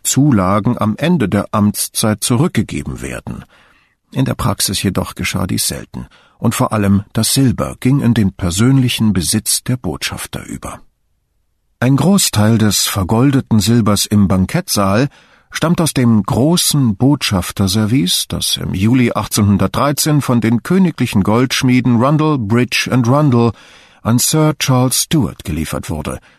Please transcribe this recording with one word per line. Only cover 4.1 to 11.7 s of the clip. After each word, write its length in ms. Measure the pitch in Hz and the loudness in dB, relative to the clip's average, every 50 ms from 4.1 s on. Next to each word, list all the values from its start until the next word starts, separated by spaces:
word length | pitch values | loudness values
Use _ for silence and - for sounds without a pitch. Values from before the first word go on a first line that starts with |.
In 140 | - 135 131 | -4 -4 -2
der 80 | 127 120 | -2 -2
Praxis 480 | - - - 98 - - - 98 - | -2 -2 -2 -2 -2 -4 -4 -4 -2
jedoch 320 | - 98 98 98 90 - - | -2 -2 -2 -2 -4 -6 -8
geschah 320 | - 92 - - 95 95 | -8 -6 -6 -4 -4 -4
dies 220 | 95 107 107 - | -4 -4 -4 -4
selten, 400 | - 73 62 53 - - 62 62 - _ _ _ _ _ - | -4 -6 -8 -12 -14 -14 -14 -14 -16 _ _ _ _ _ -4
und 160 | 110 117 - | -2 -2 0
vor 180 | - 127 - - | 0 -2 0 0
allem 300 | 107 101 98 101 98 101 - - | 0 2 2 2 2 0 -2 -4
das 200 | 113 107 - - | -2 -2 0 2
Silber 420 | 135 139 120 - - 69 67 64 - | 2 2 2 0 0 -4 -6 -6 -4
ging 200 | - 127 139 143 | 0 0 2 2
in 160 | - 117 113 | 2 2 2
den 180 | 117 101 95 - | 2 2 0 -2
persönlichen 800 | - 101 87 85 101 117 131 135 135 127 120 - - 117 107 92 | -2 -4 -2 0 2 2 4 4 4 2 0 0 0 0 0 0
Besitz 500 | 92 78 - - 110 - - - - - | 0 0 -2 -2 -2 -2 -4 -4 -4 -4
der 140 | - 127 | -4 -6
Botschafter 680 | 123 - 87 69 - - - - - - - - - - | -4 -6 -8 -8 -8 -8 -10 -8 -10 -12 -12 -12 -14 -12
über. 360 | - - - - - - - - _ _ _ _ _ _ _ _ _ _ _ _ _ _ _ _ _ | -12 -12 -12 -12 -14 -14 -16 -20 _ _ _ _ _ _ _ _ _ _ _ _ _ _ _ _ _